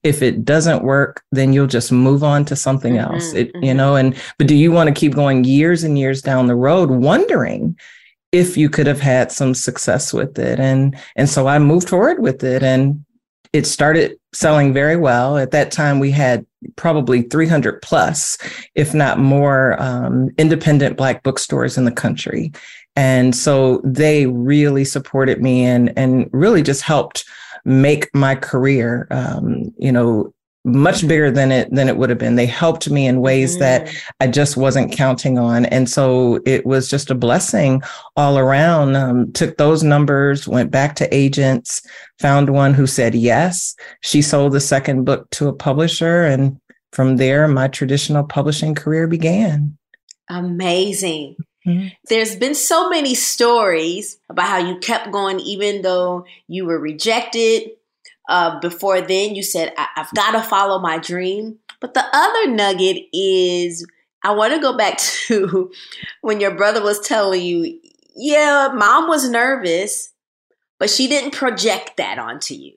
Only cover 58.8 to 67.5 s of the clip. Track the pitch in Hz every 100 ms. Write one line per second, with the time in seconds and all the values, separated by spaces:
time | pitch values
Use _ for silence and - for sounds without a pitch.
58.8 | 196 190 170 190 208 202 190 175 160 -
59.8 | 147 - 156 214 208 220 220 196 196 190
60.8 | 175 160 160 175 185 202 220 220 - _
61.8 | 247 262 - 277 370 453 403 220 202 185
62.8 | 185 185 - 175 196 185 180 175 175 170
63.8 | 170 _ _ _ 196 208 214 311 285 247
64.8 | 202 - - - - 214 190 185 185 -
65.8 | - - - - 220 214 196 170 202 220
66.8 | 208 208 - 226 196 185 180